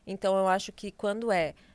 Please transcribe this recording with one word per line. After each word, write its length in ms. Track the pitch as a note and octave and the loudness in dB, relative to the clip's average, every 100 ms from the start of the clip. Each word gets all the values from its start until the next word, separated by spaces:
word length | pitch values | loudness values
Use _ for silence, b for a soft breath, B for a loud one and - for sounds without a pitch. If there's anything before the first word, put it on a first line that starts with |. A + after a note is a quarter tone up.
| - | -10
Então, 300 | F#3+ G3+ F#3+ | -4 0 2
eu 80 | F#3+ | 4
acho 240 | F#3+ - | 2 0
que 220 | - G3+ | -10 -14
quando 400 | - G#3 G#3 A#3 | -6 -4 -2 0
é 200 | F#3+ D#3 - b | 2 0 -4 b